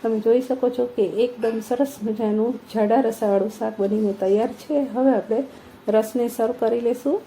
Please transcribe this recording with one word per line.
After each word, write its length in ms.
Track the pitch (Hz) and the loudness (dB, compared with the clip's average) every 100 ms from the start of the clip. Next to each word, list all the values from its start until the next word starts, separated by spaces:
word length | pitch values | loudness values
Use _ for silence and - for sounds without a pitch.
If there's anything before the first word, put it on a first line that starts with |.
તમે 180 | 233 220 | 0 0
જોઈ 200 | 220 240 | 4 2
શકો 280 | 254 262 247 | 2 0 0
છો 180 | 247 240 | 0 -4
કે 160 | - | 0
એકદમ 580 | 190 180 247 240 226 226 | -2 2 -2 0 -2 -2
સરસ 340 | 214 247 269 - | -4 -2 -2 -2
મજાનું 520 | 214 214 220 214 226 262 - | -6 -2 0 0 0 -4 -6
જાડા 260 | 220 208 226 | 0 2 4
રસાવાળું 500 | 233 220 214 196 214 | 2 0 2 2 0
શાક 300 | - 220 214 | -4 -8 -2
બનીને 320 | 196 214 214 | 0 2 0
તૈયાર 360 | 196 190 208 233 | 0 2 2 2
છે. 320 | - - 294 | -4 -2 -2
હવે 300 | 262 220 269 | 0 2 2
આપણે 340 | 233 - 226 269 - - - - | 2 0 -2 -2 -10 -20 -10 0
રસને 400 | 220 214 247 240 | 2 2 -2 -2
સર્વ 240 | 240 226 | 0 -2
કરી 280 | 247 226 233 | 0 0 2
લઈશું 400 | 233 247 277 381 | 0 -2 0 -2